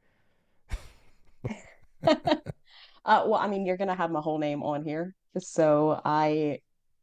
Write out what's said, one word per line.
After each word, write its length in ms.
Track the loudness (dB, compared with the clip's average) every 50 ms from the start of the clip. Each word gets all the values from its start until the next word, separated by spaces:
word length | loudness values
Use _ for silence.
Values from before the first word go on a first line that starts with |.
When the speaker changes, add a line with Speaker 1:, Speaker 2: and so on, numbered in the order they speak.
| _ _ _ _ _ _ _ _ _ _ _ _ _ -12
Speaker 1:
<laughs> 60 | -10 -10 -10 -20 -20 _ _ -20 -20 _ -20 -20 -20 -12 -12 -12 -12 -12 -16 -20 -20 _ -20 _ _ -2
Speaker 2:
<laughs> 100 | 2 2 2 2 2 -2 -2 -2 -4 -14 -16 _ _ _ -20 -20 -20 -20 _ _ 2
Uh, 200 | 4 4 4 4
well, 80 | 2 2 2
I 80 | 0 0
mean, 180 | -2 -2 -2
you're 100 | -2 -2
gonna 200 | -2 -2 -2 -2
have 160 | -2 -2 -2
my 80 | -2 -2
whole 180 | -2 -2 -2 -2
name 240 | -2 -2 -2 -4
on 220 | -4 -4 -4 -4 -4
here. 280 | -6 -6 -6 -6 -8 -10 _ _ _ -10 -10
So 640 | -10 -6 0 2 4 4 4 4 4 2 0 0 0
I, 560 | 0 2 2 2 2 2 0 0 -2 -4 -6 _ _ _ _ _ _ _ _